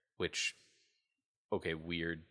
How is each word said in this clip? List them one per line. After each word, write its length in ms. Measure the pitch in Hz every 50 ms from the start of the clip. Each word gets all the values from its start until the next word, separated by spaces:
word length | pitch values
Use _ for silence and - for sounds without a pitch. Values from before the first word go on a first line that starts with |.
| _ _ _
which, 380 | - 92 80 - - - - - - - - _ _ _ _ _ _ _ _ _ _ _ _ _ _ _ _
okay, 220 | 104 92 - 87 82
weird 500 | 80 80 85 87 85 82 82 82 80 82 -